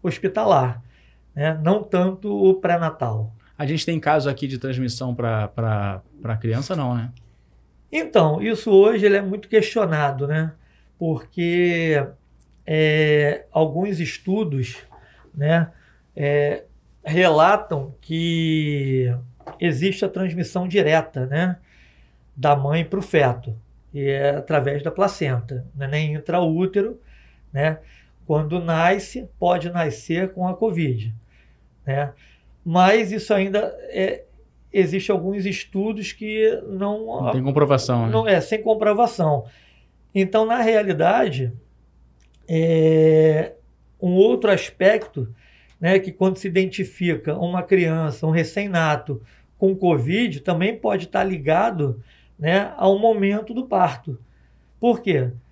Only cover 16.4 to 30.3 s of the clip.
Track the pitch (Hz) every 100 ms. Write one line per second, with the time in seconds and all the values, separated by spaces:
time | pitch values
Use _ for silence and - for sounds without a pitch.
16.4 | 147 - - _ _ _ - 160 180 151
17.4 | 160 208 - 147 143 - - 165 170 165
18.4 | 165 156 151 147 135 131 123 123 - -
19.4 | - - 175 131 185 190 196 180 185 165
20.4 | 175 185 180 196 151 160 156 139 127 143
21.4 | 185 180 _ _ _ _ _ _ _ -
22.4 | 147 143 139 160 165 190 - 170 135 123
23.4 | 120 110 - _ _ 147 139 139 143 143
24.4 | 139 151 135 143 151 156 196 - 147 123
25.4 | 113 127 - 143 135 151 156 151 - 170
26.4 | 170 160 190 202 214 247 - - _ _
27.4 | _ 135 151 156 - - _ _ - 151
28.4 | 151 175 170 160 170 202 - 254 254 -
29.4 | 175 180 170 175 156 - - 170 185